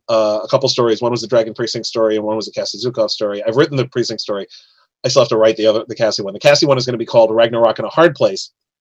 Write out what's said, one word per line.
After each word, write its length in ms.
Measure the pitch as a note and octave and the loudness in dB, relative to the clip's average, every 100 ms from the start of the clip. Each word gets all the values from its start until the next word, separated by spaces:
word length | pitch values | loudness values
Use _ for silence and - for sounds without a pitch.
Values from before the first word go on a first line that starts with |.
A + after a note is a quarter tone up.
| - | -2
uh, 320 | A2+ G#2+ G#2+ | 0 2 -2
a 40 | - | -2
couple 200 | C3 C3 | 0 0
stories. 320 | - A#2+ G#2+ | 2 2 0
One 100 | A#2+ | -2
was 100 | A#2+ | -2
the 60 | A2+ | 0
Dragon 260 | A#2+ A2 | 0 0
Precinct 320 | A2 A#2 A#2 A2 | -4 -6 -6 -6
story, 280 | A#2 A2 G#2+ | 0 0 0
and 80 | G#2+ | -2
one 100 | A2 | -4
was 100 | G2+ | -6
a 40 | |
Cassie 260 | - G2 G2+ | -8 -8 -6
Zukov 320 | B2 A#2+ G#2 | -6 -2 -2
story. 340 | - G#2 G2+ | -2 -6 -4
I've 140 | G#2+ A#2+ | -2 2
written 180 | D3+ C#3 | 2 0
the 120 | C3 | -4
Precinct 340 | B2+ A2+ A2 | -4 -4 -6
story. 260 | - G2+ G2 - _ _ _ _ | -6 -8 -8 -16 _ _ _ _
I 60 | B2+ | 0
still 120 | - | 2
have 60 | - | 2
to 80 | A2+ | 4
write 200 | A2 A2 | 2 4
the 80 | G#2+ | 2
other, 160 | G#2+ A2 | 0 -2
the 80 | A2+ | -4
Cassie 260 | A2 G2+ | -2 -2
one. 120 | G2 | -8
The 60 | G2+ | 0
Cassie 260 | D3 C#3+ D3+ | 2 4 2
one 120 | B2+ | 0
is 80 | B2+ | -2
gonna 120 | A#2+ | -6
be 80 | A2+ | 0
called 300 | A#2 A2 A2 | 2 4 4
Ragnarok 440 | A#2 A#2 A2+ A2+ | 2 2 0 0
in 60 | G#2 | -2
a 40 | |
Hard 260 | - B2+ - | 2 2 4
Place. 360 | - G2 - _ _ _ | -2 -2 -12 _ _ _